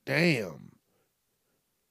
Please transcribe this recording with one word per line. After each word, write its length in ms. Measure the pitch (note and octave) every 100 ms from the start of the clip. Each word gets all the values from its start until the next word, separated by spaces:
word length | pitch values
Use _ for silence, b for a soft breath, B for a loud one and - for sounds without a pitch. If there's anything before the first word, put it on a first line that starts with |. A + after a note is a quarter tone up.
| -
damn. 760 | C#3 F3 C3 F#2 C#2+ G1+ _ _ _ _ _ _ _ _ _ _ _ _